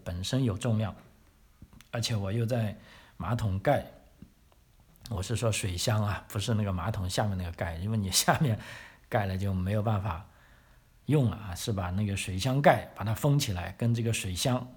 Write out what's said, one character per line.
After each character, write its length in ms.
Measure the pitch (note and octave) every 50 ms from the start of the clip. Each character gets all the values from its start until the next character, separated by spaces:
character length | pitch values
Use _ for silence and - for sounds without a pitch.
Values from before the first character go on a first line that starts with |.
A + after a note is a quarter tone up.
| -
本 180 | F2+ F2 F2
身 220 | F#2+ - - C3 C3+
有 140 | A#2 - -
重 200 | - B2 A2 G#2+
量， 160 | A2 F#2 - - - - - - - - _ _ - _ _ _ - - - - - _
而 100 | - A#2+
且 140 | A2 - A#2+
我 180 | G#2 G2 F#2+ G2+
又 120 | A#2+ A2+
在 300 | A2 B2 A#2 A2+ G2+ F#2+ - - - - - - - -
马 180 | - E2 F2+ B2
桶 240 | A2 A2 G2 F#2 G2
盖， 260 | - D3 C#3 A#2 - - - - - - - - - - _ _ _ _ - - _ _ _ - - - - - - -
我 140 | A2+ F2+ F2+
是 140 | - A#2+ G2+
说 120 | B2 A2
水 280 | G2+ - - G2 F2+ F2
箱 260 | - - A2 G#2+ G#2
啊， 220 | G#2 F#2+ - - -
不 100 | - G#2+
是 160 | G2+ B2 A2+
那 100 | G#2 G#2+
个 100 | G2+ F#2
马 180 | F2+ E2 A2
桶 180 | A2 G#2 F#2+ F2+
下 160 | - - A2+
面 120 | G#2 G2 F#2
那 80 | F2+
个 60 | E2+ E2+
盖， 220 | - G2+ F2 E2 E2+
因 120 | F#2 A2
为 60 | A2+ A2
你 140 | G2 F#2
下 260 | - - - - - -
面 200 | E3 B2+ G#2+ - - - - - - - - - - -
盖 180 | - A2+ G2+
了 120 | F#2+ F#2+ F#2
就 160 | G2 G2+ F#2+
没 180 | F#2 F2+ F#2
有 100 | G#2 G#2+
办 200 | G#2 A#2 A2 G2
法 240 | F#2 - E2+ E2+ G2+ - - - - - - - - - - - _ _ _ - -
用 240 | - C#3 D3+ B2+ A2+
了 80 | E2+ -
啊， 180 | G#2 G2 F2
是 160 | - - B2
把 200 | G#2+ F#2+ F#2+ F2+
那 140 | F2+ G2+ G#2+
个 120 | G2+ G2+ F#2+
水 200 | - - F#2 F#2
箱 240 | F#2+ C3 B2+ C#3
盖 280 | C#3+ F#3 C3+ G#2 - - -
把 100 | - -
它 80 | A2 A2
封 260 | - - D3 C#3+ C#3+
起 140 | C#3+ - F#2+
来， 200 | F2+ E2+ F2 F#2+ -
跟 160 | A#2+ A#2 A#2
这 100 | A2+ A2
个 80 | A2+
水 220 | A2 - - F#2+ F2+
箱 340 | F#2 - C3 B2 B2+ B2 B2+ -